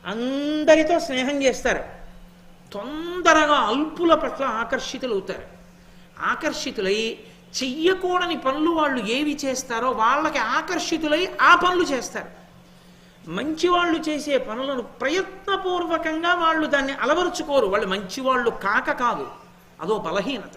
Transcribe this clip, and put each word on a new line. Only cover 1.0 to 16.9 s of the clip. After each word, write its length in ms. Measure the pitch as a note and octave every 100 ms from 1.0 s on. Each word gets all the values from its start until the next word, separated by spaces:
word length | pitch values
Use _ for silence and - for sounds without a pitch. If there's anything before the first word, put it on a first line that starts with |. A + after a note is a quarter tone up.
| D#4+ B3+ B3+ C#4+
చేస్తారు, 420 | C4+ A3+ - - - - - - - - - - -
తొందరగా 800 | G3+ A#3+ D4+ E4+ F4+ E4+ D#4 D4
అల్పుల 600 | D4 G#3+ C4 D#4 - E4+
పట్ల 300 | D#4 C#4 -
ఆకర్షితులవుతారు. 1000 | C4+ A3 A#3 B3 - C4 B3+ G3 - C#3+ - - - - - - - -
ఆకర్షితులై 960 | E3+ A#3+ D4+ - C4+ A3 F#3+ G#3 A3+ - - - - -
చెయ్యకూడని 720 | C4 C#4+ E4 F#4 F4+ F4+ F4 C#4+
పనులు 340 | C4 C#4+ D#4+
వాళ్ళు 360 | E4 D4 B3+ G#3
ఏవి 320 | B3+ D4+ C#4+
చేస్తారో 460 | C4+ B3+ - A3+ B3+
వాళ్ళకి 480 | A#3 A3+ C#4+ D#4 C#4+
ఆకర్షితులై 880 | A3 C#4 D#4+ E4+ - E4 D4+ D#4 F#4 -
ఆ 140 | C4+
పనులు 280 | E4+ F4+ F4+
చేస్తారు. 580 | D4 C4 - G#3+ D3 - - - - - - - - - D#3+
మంచివాళ్ళు 720 | F3 C#4 D#4 F4 F4 F4 D#4+ D#4
చేసే 300 | D4+ C#4+ C4+
పనులను 440 | G#3 A3+ C4+ C4
ప్రయత్నపూర్వకంగా 1500 | G3+ - C4 F4 F#4 - - F#4+ F#4 F4+ E4+ D#4+ D#4+ D#4 E4+
వాళ్ళు 320 | F4 E4 D#4+ D4+
దాన్ని 260 | C#4+ C4+